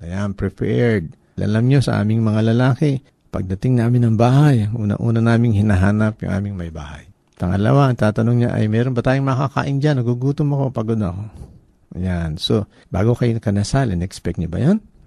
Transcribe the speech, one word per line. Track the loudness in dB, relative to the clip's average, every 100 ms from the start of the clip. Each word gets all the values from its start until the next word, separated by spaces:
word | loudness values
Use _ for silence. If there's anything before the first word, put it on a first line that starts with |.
Ayan, | -10 -6 -6
prepared. | -4 -6 -4 -2 0 0 0 -4 -12 _ -6
Alam | -2 0 2
nyo, | 2
sa | 2 0
aming | 0 0
mga | 0 0 2 2
lalaki, | 2 0 -2 -2 -8 _ _
pagdating | -8 -6 -4 0 2
namin | 2 2 2
ng | 2
bahay, | 4 6 4 4 0
una-una | -2 -2 -2 0 2
naming | 2 4 4
hinahanap | 2 2 4 2 2 0 -2
yung | -4
aming | -4 -4 -6
may | -10
bahay. | -12 -14 -16 -20 _ _ -6
Pangalawa, | -2 0 2 4 2
ang | 2
tatanong | 0 0 2 2
niya | 2 0
ay, | 0
"Meron | 0 0 -2
ba |
tayong | 0 0 0
makakain | 0 -2 -2 -4 0
dyan? | 0 0
Nagugutom | 0 -2 -2 0 -2 0
ako, | -2
pagod | -4 -2 -2
ako." | -2 -6 -10 -14 -20 -20 _ _ _ -6
Ayan. | -4 -4 -4 -6
So, | -2 -2 -2 _ _
bago | 0 0
kayo | 2 0 0
kanasal, | -2 -2 0 0 0
in-expect | -2 -4 -6 -8 -6
niyo | -4
ba | 0
yan? | 0 0 -4 _